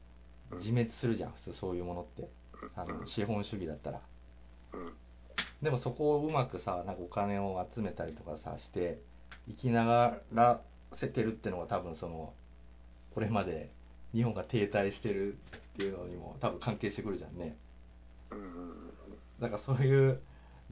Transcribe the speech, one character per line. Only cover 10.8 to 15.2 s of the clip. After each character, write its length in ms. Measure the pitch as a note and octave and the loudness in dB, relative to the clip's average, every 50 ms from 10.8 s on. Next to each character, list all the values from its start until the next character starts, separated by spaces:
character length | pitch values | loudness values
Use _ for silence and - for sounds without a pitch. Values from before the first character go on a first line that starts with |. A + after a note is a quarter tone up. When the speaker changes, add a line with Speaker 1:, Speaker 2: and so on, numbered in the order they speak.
| - - - - | -20 -14 -8 -4
Speaker 2:
せ 100 | - - | -4 -2
て 120 | - B2+ | 0 2
る 120 | A2 A2+ A2 | 0 0 0
っ 40 | |
て 140 | - - G#2+ | -2 -2 -4
の 80 | F#2 F2+ | -2 -4
が、 80 | E2 | -2
多 120 | - G2+ F#2 | -2 -2 -2
分、 160 | F2+ F2 D#2+ | -2 -4 -8
そ 140 | - F2+ E2+ | -8 -8 -8
の、 240 | E2 D#2+ D#2 D2+ - - - - - - - - - - - - - - - - - | -8 -8 -10 -10 -12 -16 -20 -20 -20 -20 -20 -20 -20 -20 -20 -20 -20 -20 -14 -6 -2
こ 60 | - | -2
れ 100 | A2 G2+ | 0 2
ま 140 | A2+ G2+ F#2 | 2 2 2
で 280 | F#2 E2 D#2 D2+ - - - - - - - - - - | 0 -2 -4 -6 -10 -14 -20 -20 -20 -18 -16 -8 -2 2
日 100 | A2+ A#2+ | 2 2
本 100 | A#2 G2+ | 2 2
が 100 | G2 - | -2 -2
停 240 | - - A2+ G2+ G2+ | 0 2 2 2 4
滞 240 | - G#2 G2 G2 G2+ | 4 4 2 2 0
し 80 | - | -2
て 80 | - A2 | -2 0
る 260 | G2 G2 | 0 0